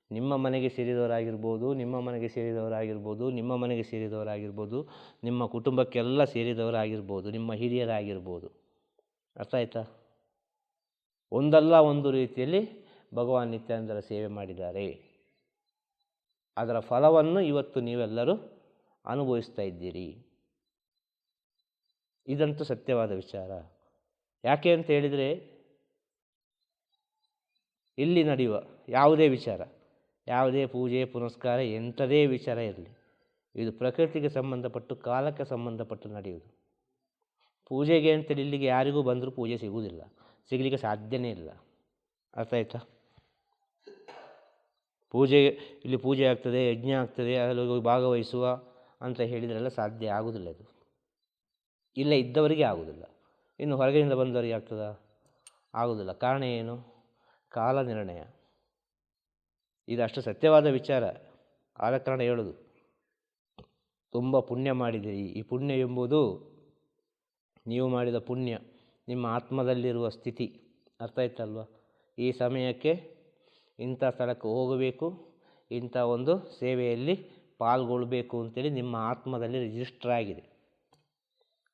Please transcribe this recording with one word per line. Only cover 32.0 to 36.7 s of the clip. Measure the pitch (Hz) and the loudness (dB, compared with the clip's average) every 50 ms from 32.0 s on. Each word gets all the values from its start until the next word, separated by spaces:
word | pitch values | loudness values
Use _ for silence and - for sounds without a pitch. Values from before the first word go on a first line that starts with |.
| 139 127 143 151 147 | 0 4 6 6 6
ವಿಚಾರ | 139 127 123 - 135 117 117 | 6 4 0 -2 -4 -4 -2
ಇರಲಿ, | 117 107 95 92 87 90 - - _ _ _ _ _ _ _ _ _ _ - | -4 -4 -6 -8 -14 -18 -20 -20 _ _ _ _ _ _ _ _ _ _ -8
ಇದು | - 113 113 110 | -6 -6 -6 -4
ಪ್ರಕೃತಿಗೆ | 113 120 127 127 - 165 156 156 160 147 147 | -2 -2 0 2 2 2 2 2 0 -2 0
ಸಂಬಂಧಪಟ್ಟು, | 147 135 131 135 131 123 123 123 - 120 - - 120 | 0 -2 -2 -2 -4 -4 -6 -6 -8 -8 -8 -10 -10
ಕಾಲಕ್ಕೆ | 120 - 120 120 131 139 151 147 - 139 | -8 -4 -2 -2 0 0 -2 -4 -4 -6
ಸಂಬಂಧಪಟ್ಟು | - 131 120 120 120 113 110 113 - 110 104 - 107 | -6 -6 -6 -6 -6 -6 -8 -8 -8 -10 -10 -10 -12
ನಡೆಯುವುದು. | 104 104 95 98 90 82 - 113 _ _ _ _ | -12 -12 -10 -10 -12 -12 -14 -20 _ _ _ _